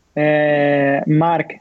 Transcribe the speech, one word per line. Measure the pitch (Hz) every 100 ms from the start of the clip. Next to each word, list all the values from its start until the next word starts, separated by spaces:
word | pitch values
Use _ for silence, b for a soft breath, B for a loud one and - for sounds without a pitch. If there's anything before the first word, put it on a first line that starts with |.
| _ -
uh, | 151 151 151 147 143 143 139 139 -
Mark | 151 165 165 147 -